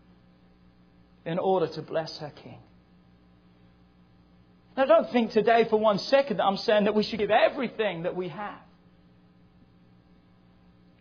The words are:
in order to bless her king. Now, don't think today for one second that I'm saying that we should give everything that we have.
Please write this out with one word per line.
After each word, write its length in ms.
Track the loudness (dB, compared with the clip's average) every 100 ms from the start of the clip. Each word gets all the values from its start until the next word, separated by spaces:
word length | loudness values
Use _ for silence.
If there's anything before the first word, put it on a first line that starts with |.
| _ _ _ _ _ _ _ _ _ _ _ _
in 140 | -8 -4
order 300 | 0 0 0
to 140 | -6
bless 360 | -8 -6 -8 -10
her 120 | -16
king. 280 | -16 -20 -20 -20 _ _ _ _ _ _ _ _ _ _ _ _ _ _ _ _ _ _ _ _ -2
Now, 100 | 4
don't 260 | 4 4
think 180 | 0 0
today 360 | 2 4 4 4
for 80 | 2
one 220 | 2 2
second 380 | 2 2 2 0
that 60 |
I'm 120 | 0 0
saying 280 | 0 2
that 120 | 2 0
we 80 |
should 160 | -2 -4
give 100 | 0
everything 720 | 2 2 0 -6 -4 -4 -4
that 140 | -6 -6
we 100 | -8
have. 280 | -10 -14 -14 -20 _ _ _ _ _ _ _ _ _ _ _ _ _ _ _ _ _ _ _ _ _ _ _